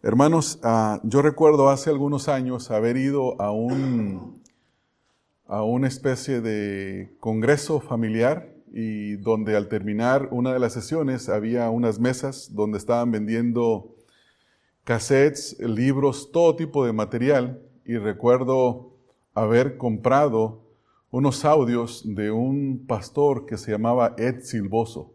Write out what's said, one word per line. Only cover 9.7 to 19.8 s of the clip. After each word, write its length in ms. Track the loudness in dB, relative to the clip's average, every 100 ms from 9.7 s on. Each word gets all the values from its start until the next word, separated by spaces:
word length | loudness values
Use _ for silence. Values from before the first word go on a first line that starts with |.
| -4 -4 0 2 2 0
una 200 | -2 0
de 60 | 0
las 140 | -2
sesiones 560 | -4 -6 -2 -2 -4 -2
había 420 | -4 -2 -2 0
unas 300 | 0 0 0
mesas 520 | -2 -2 -6 -10 -12
donde 260 | -4 -2 -2
estaban 340 | 0 0 0
vendiendo 840 | -2 -2 -2 0 0 0 0 -4 -20 _ _ _ _ _ _ _ _
cassettes, 760 | -4 -2 2 4 4 2 -12 -8
libros, 720 | -4 0 0 2 0 -2 -4
todo 240 | 2 4 2
tipo 280 | -2 0
de 80 | 0
material, 720 | 0 -2 0 2 2 2 -8 -18 _
y 120 | -6 -4
recuerdo 1000 | -4 0 4 4 4 2 2 0 -12 _ _ _ _
haber 420 | -2 4 4 2
comprado 880 | -2